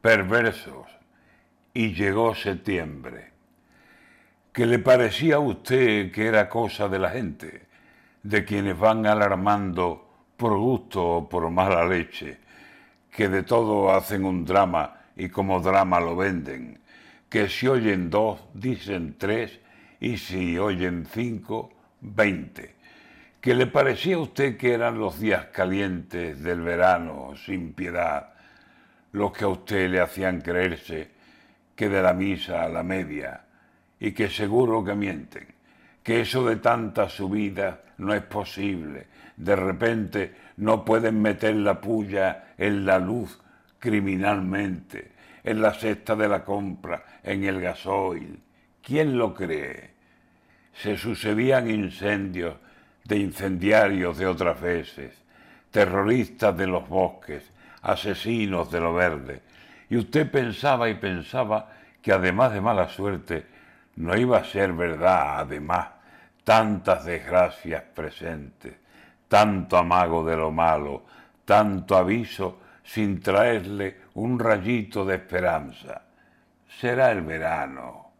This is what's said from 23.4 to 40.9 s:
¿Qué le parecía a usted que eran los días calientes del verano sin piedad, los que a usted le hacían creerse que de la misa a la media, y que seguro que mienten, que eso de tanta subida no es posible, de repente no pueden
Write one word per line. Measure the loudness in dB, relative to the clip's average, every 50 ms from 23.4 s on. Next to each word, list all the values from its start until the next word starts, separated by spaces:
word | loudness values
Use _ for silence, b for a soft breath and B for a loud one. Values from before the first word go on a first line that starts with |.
¿Qué | 0 2 4
le | 4 4 2
parecía | 4 2 2 2 2 0 0 0 0
a | 0
usted | -2 -4 -2 0 0 0 0
que | 0 2 2 2
eran | 2 0 -2 -2 -2
los | -4 -4 -4 -2
días | 0 0 0 0 -2
calientes | -6 -2 -2 -2 0 0 -2 -2 -2 -4 -6 -8 -10 -8 -8 -8 -8 -8 -8 -6
del | -4 -4 -4
verano | -2 -4 0 4 4 4 4 4 0 -6 -10 -12 -12 -14 -16 -16 -10
sin | -8 -6 -6 -6 -8 -10
piedad, | -10 -10 -6 -4 -2 -2 -2 -2 -4 -6 -10 b b b b b b b b b b b b b b b b -4
los | -2 -2 -2
que | -2 -2 -2
a | -2
usted | -2 -4 -6 -4 0 0 0 2
le | 2 2
hacían | 0 0 -2 -4 -2 -2 -2 -2
creerse | -4 -4 -2 0 0 0 -2 -6 -10 -10 -10 -10 -10 -12 b b b b b b b b b b b _ _
que | -4 -2 0
de | 0 4 4
la | 4 2
misa | 2 0 -2 -2 -4 -6 -6 -4 -4 -4
a | -4
la | -4 -6 -4
media, | -4 -4 -4 -6 -6 -8 -10 -10 -10 -12 -14 -20 b b b b b b b b b b b
y | -6 -6
que | -2 -2 -4 -2
seguro | -2 -4 -4 0 2 2 2 2 2 0 0
que | -2 -2
mienten, | -2 -2 -4 -4 -8 -10 -14 -18 -20 -20 -20 -20 _ b b b b b b b b b
que | 0 0 0 0
eso | 0 0 0 2
de | 2 0
tanta | 2 2 2 2 2 0 -4 0 -2 -2 -2
subida | -2 -6 -6 -4 -2 -2 -2 -2 -2 -2 -4 -4 -4 -8 -18 _ _ -8
no | -4 -2 -2
es | -2 -2
posible, | -6 -6 -6 -6 -6 -8 -6 -4 -4 -4 -4 -8 -10 -12 -14 -16 B B B B B B
de | -10 0 2 2
repente | 2 2 0 0 0 0 0 0 0 -4 -4 -2 -4 -4 -4 B B B B B
no | -4 2 2 2 2 4
pueden | 2